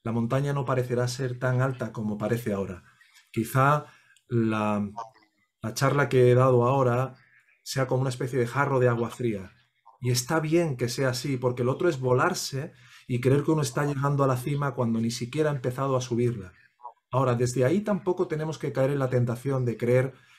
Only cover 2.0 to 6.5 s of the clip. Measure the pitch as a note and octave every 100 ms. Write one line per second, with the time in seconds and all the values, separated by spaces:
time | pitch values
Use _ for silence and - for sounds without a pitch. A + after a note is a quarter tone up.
2 | G#2+ G#2 G#2+ A#2 A2+ G2 F#2+ F#2 - _
3 | _ _ _ - A2 C3 C3+ D3 C#3+ -
4 | _ _ - A#2+ A2+ A2 G#2+ G#2 G2+ G#2
5 | A2+ - _ _ _ _ A2+ A#2 C3+ C#3
6 | C3+ B2+ B2 B2 C3